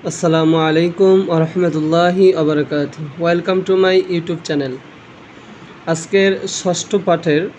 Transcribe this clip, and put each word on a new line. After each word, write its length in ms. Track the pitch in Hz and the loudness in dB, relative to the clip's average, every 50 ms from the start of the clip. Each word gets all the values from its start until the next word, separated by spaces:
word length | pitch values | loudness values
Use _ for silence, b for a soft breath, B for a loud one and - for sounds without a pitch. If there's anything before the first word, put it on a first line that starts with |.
| - | -8
আসসালামু 520 | 175 160 - - 170 160 160 160 160 160 160 | -10 -8 -2 0 0 2 2 2 2 2 2
আলাইকুম 720 | 160 156 156 160 170 175 170 - 196 190 190 190 190 180 | 2 2 0 0 0 0 0 2 4 4 4 4 2 0
ওয়া 100 | 170 160 | 0 0
রাহমাতুল্লাহি 920 | 160 160 165 180 180 170 160 160 151 156 160 170 175 180 180 185 196 185 185 | 0 0 0 -2 -2 0 0 -2 -2 0 2 2 2 2 2 4 4 4 4
ওয়া 100 | 160 156 | 4 0
বারাকাতুহু। 800 | 147 156 147 147 139 156 147 143 143 143 156 156 147 135 170 170 | 0 0 0 -2 -2 -2 -4 -4 -4 -6 -12 -14 -12 -8 -4 -2
Welcome 360 | 170 170 175 170 - 190 185 185 | 0 0 0 0 0 -2 -2 0
to 100 | 190 190 | 0 2
my 260 | 190 185 185 185 190 185 - | 2 4 4 4 2 2 0
YouTube 380 | 180 170 165 175 175 160 - - | -4 -4 -4 -4 -8 -8 -6 -4
channel। 280 | 160 143 139 131 127 127 - - - - - - - - - - - - - - - - - - - - - - | -4 -4 -2 -4 -8 -10 -14 -20 -20 -20 -20 -20 -20 -20 -20 -20 -20 -20 -20 -20 -20 -20 -20 -20 -20 -14 -4 -4
আজকের 600 | 165 160 - - - 196 190 196 190 190 - 190 | -4 -4 -4 -2 0 2 2 2 0 -2 -6 -8
ষষ্ঠ 480 | - - - 190 175 165 - - - 202 180 | -10 -6 -4 -4 -4 -4 -4 -4 -4 -2 0
পাঠের 440 | - 170 165 165 170 147 151 175 208 - | 0 0 0 0 0 0 0 0 -4 -10